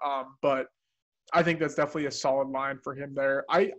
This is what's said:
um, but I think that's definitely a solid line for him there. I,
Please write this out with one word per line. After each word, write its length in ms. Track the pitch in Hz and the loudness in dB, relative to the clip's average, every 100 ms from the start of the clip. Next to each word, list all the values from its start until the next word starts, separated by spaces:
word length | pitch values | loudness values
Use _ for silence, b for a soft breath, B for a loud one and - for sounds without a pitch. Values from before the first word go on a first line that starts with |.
| 143 | -4
um, 320 | 135 131 - | -4 -6 -2
but 260 | 143 135 131 _ _ _ _ _ _ | 0 0 -2 _ _ _ _ _ _
I 100 | 170 | 2
think 160 | 170 165 | 4 2
that's 160 | 151 151 | 0 0
definitely 300 | 147 160 143 | -2 -2 -4
a 60 | |
solid 360 | 127 143 135 135 | -2 0 0 0
line 320 | 131 135 135 | -2 -4 -6
for 140 | - 135 | -10 -10
him 180 | 143 | -8
there. 300 | 139 135 135 - | -2 0 0 2
I, 240 | 170 190 | 2 2